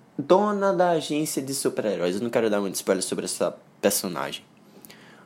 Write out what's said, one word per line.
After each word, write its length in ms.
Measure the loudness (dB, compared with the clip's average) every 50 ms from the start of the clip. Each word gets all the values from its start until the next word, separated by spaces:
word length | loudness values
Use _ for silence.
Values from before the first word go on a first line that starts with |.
| -20 -16 -10 -4
dona 520 | 4 6 6 6 6 2 0 2 2 2
da 180 | 2 4 2 2
agência 500 | 2 0 0 -2 -2 -2 -2 -2 -4 -4
de 140 | -4 -4 -4
super-heróis. 640 | -2 -2 -2 -2 0 -2 -2 0 0 0 -2 -2
Eu 60 | -2
não 60 | -2 0
quero 220 | 0 2 2 2
dar 100 | 2 0
muito 140 | -2 -2 -4
spoiler 300 | -4 0 0 0 0 0
sobre 220 | -4 -4 -6 -6
essa 300 | -6 -4 -2 -2 -2 -2 -6 -18 -20 _ 0
personagem. 600 | 0 2 2 2 -4 -4 -6 -4 -6 -6 -8 -12 -16 -18 -20 -20 -20 -20 -20 -20 -20 -20 -20 -20 -20 -20 -20 -20 -16